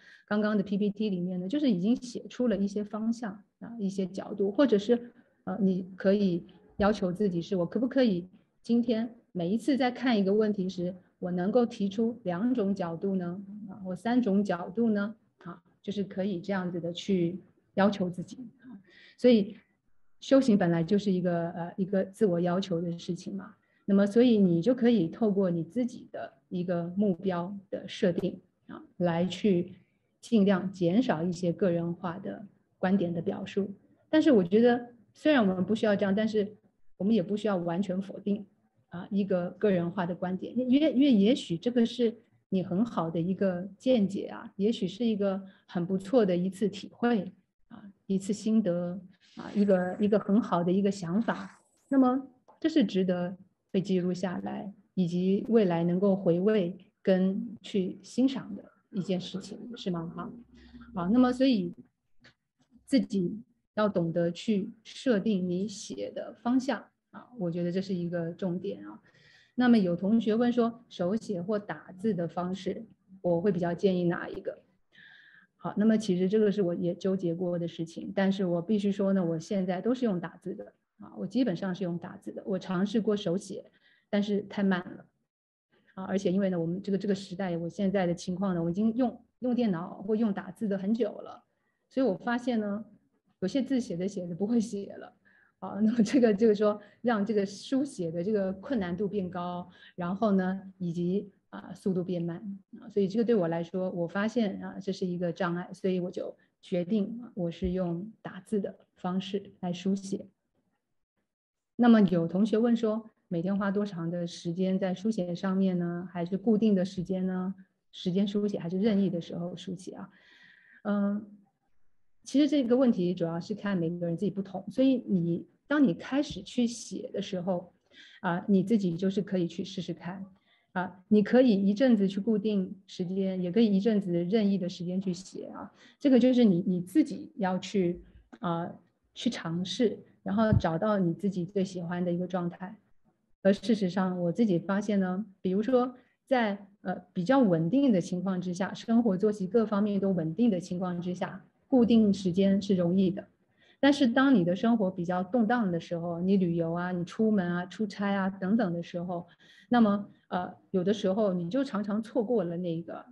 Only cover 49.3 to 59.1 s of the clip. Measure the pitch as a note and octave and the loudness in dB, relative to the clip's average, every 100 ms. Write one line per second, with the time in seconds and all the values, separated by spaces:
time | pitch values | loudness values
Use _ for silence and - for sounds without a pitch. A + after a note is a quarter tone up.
49.3 | - - G#3 G3+ F#3 F3+ F#3 G#3 G#3 - | -16 -6 0 4 4 2 0 2 2 4
50.3 | G3+ - F3 F3 F#3+ G3+ F#3+ E3+ F#3 A3+ | 2 4 2 2 2 2 0 -2 0 0
51.3 | F3+ G3 - _ _ _ C4+ B3+ B3+ - | -2 -8 -16 _ _ _ 4 4 2 -4
52.3 | _ _ _ D#4+ D#4 G3+ F#3 F#3 F3+ F3 | _ _ _ 0 2 2 2 0 0 -4
53.3 | F#3 - _ _ G3 F3+ F#3 F3+ F3 F#3+ | -8 -18 _ _ -2 0 0 0 -2 -4
54.3 | F#3 G3 G3+ G3+ - _ - F3 F3+ F#3 | -4 -8 -8 -10 -14 _ -2 0 2 2
55.3 | G3 - A3+ G3 E3+ F3 F3+ G3+ F#3+ F#3+ | 0 2 2 2 2 2 2 2 2 2
56.3 | E3+ G3 A3 F3 F#3+ - _ - F#3 F#3+ | 2 2 2 0 -6 -18 _ 0 2 2
57.3 | F#3+ - - - G#3 F#3 - - - C4 | 0 -6 -12 -4 -2 -2 -6 -8 0 0
58.3 | G#3 - - - _ _ - E3+ | 0 -10 -14 -16 _ _ -8 -4